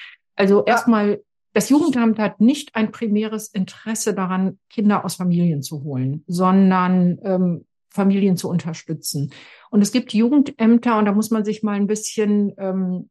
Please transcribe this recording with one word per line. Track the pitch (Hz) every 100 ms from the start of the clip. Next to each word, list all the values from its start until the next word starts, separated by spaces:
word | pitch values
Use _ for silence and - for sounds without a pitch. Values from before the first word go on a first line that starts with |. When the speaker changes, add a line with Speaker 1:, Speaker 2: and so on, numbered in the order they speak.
| - _ _ -
Speaker 1:
Also | 196 202
Speaker 2:
Ja. | -
Speaker 1:
erstmal, | 233 240 214 208 - _ _ _
das | 214 202
Jugendamt | 294 339 240 226 214
hat | 208 202
nicht | 226 285 - 226
ein | 214
primäres | - 226 208 220 214 -
Interesse | 202 180 - 220 220 220
daran, | 190 180 185 190 185 _
Kinder | - 208 196 185
aus | -
Familien | 180 175 175 143
zu | 131 151
holen, | 147 127 131 151 -
sondern, | 175 185 190 190 185 180 185 180 165
ähm, | 196 185 180 170 _ _ _
Familien | - 196 196 196 180
zu | 127
unterstützen. | 175 165 160 - 156 - 147 143 - - - -
Und | 208
es | 202
gibt | 254 -
Jugendämter, | 214 240 285 269 - 226 233 240 214
und | 208
da |
muss | 208 220
man | 220 208
sich | 208
mal | 214 202
ein | 202
bisschen, | 214 - 220 208 208 202 -
ähm, | 190 190 185 180 -